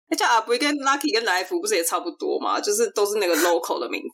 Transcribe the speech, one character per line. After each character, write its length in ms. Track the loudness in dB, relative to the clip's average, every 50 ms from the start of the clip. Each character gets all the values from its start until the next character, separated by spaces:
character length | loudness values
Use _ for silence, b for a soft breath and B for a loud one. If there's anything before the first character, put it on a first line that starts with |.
| _ _
欸， 60 | -2
叫 100 | 0 2
阿 140 | 2 2 2
布 140 | 2 0 -2
依 40 | 0
跟 160 | 0 0 -2
Lucky 360 | 0 0 0 0 0 0 0
跟 100 | 0 0 0
来 180 | 0 0 0 -2
福 160 | -2 2 2
不 60 | 2
是 100 | 4 2
也 80 | 0 0
差 160 | 0 -2 -2
不 100 | -4 -6
多 300 | -8 -6 -4 -2 -2 -2
吗？ 180 | 0 0 -2 0
就 140 | 0 0
是 180 | 2 2 0 0
都 120 | 2 0 0
是 140 | 0 0 0
那 100 | 0 2
个 80 | 2
local 420 | 2 4 2 2 2 0 -2 -4 -4
的 80 | -4 -6
名 120 | -6 -8 -8 -10